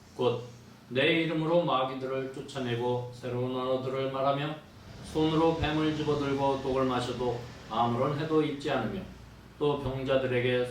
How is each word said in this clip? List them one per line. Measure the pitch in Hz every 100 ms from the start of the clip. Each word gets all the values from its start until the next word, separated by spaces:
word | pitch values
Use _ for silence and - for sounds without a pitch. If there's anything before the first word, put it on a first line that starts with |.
| - -
곧 | 127 120 - - - - -
내 | 123 147 165
이름으로 | 160 160 156 175
마귀들을 | 147 131 135 131 131 135 131
쫓아내고 | - - 135 123 117 120 123 123 -
새로운 | 127 123 127 127
언어들을 | 127 131 131 135 135
말하며 | 135 139 143 147 156 - - - - -
손으로 | 156 156 156 165 160
뱀을 | 151 156 156 147
집어들고 | 147 143 139 139 139 135
독을 | 131 131
마셔도 | 131 127 123 120 123 117 - - -
아무런 | 110 120 117 139 143
해도 | 156 156
입지 | 143 139 151
않으며 | 131 107 98 - - - - - -
또 | 147 139
병자들에게 | 131 135 131 135 127 123 123 123 123